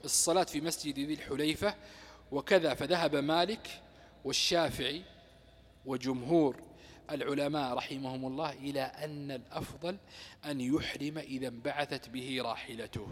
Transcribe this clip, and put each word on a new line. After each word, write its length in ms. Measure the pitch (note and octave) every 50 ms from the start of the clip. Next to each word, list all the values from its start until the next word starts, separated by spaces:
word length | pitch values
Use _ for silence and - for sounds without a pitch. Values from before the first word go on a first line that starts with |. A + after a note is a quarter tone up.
| -
الصلاة 380 | C#3+ - - - F3 E3 F#3 F3
في 180 | - - D3+
مسجد 380 | D3 E3 D#3 - - D3+ C3+ C#3
ذي 140 | C#3+ D3 D3+
الحليفة، 640 | C#3+ - - C#3+ C3 D3+ D#3 D#3 - F#3+ G#3 G3+ - - - - - - - - - - -
وكذا 420 | - - - - G#3 F#3 E3 D3+ B2+
فذهب 420 | - D3 C#3 F3+ F3 E3 D3+ D3
مالك 640 | C#3+ C#3 D3 D#3+ E3+ F3 F3+ A3 A3+ - - - - - - - - - - - - -
والشافعي 800 | C3 C3+ - - - F3+ E3+ E3 C#3+ - - E3+ E3 C#3+ E3+ F#3 - - - - - - - - - - - - - - - -
وجمهور 720 | C3 C3+ B2+ D3 E3+ F3 D3+ A#2+ C3 E3 E3+ D#3 C3+ A#2+ - - - - - - - - - - -
العلماء 640 | D3+ C#3+ C3+ - C#3+ C#3+ C#3+ C#3+ D3 D3+ C#3 B2+ B2
رحمهم 520 | B2+ B2+ - D3 C3+ C3+ C3 C3 C3 C3
الله 280 | C3 C3 C#3 D#3+ D3+ C3+
إلى 280 | B2+ C3+ C#3+ C#3 C#3
أن 500 | C3 B2+ - - D3+ D3+ D3+ D3 C#3+ C#3
الأفضل 680 | C#3 C3 A#2 - - D#3+ - - - - - E3+ F#3+ G3 - - - - - - - - -
أن 160 | D3+ D3 C3+
يحرم 560 | B2 B2+ C#3+ D#3+ C3+ - - D3 C#3+ D3 D#3 D#3
إذا 300 | D3 C3 C3 C3 C3 B2+
انبعثت 600 | A#2+ A#2 A#2 C#3+ C#3 D3 D3 C#3+ D3 C3 - A#2+
به 320 | A2+ B2+ B2+ C3 C3 B2+
راحلته 680 | B2 A#2 A2+ - - - B2 A2+ A2 G#2 - A2 G#2 F#2+